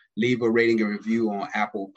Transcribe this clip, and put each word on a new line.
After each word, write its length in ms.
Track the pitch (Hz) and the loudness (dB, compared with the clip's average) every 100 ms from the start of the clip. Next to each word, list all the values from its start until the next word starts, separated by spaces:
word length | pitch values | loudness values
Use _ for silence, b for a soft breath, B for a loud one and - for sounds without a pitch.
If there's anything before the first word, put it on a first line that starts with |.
| b - | b -2
Leave 260 | 120 120 | 0 0
a 80 | 117 | 2
rating 300 | 113 113 113 | 4 4 4
and 100 | 104 | 0
review 400 | 104 107 113 107 | -2 -2 0 0
on 180 | 101 87 | -2 -6
Apple 360 | 107 104 104 98 | -4 -4 -6 -10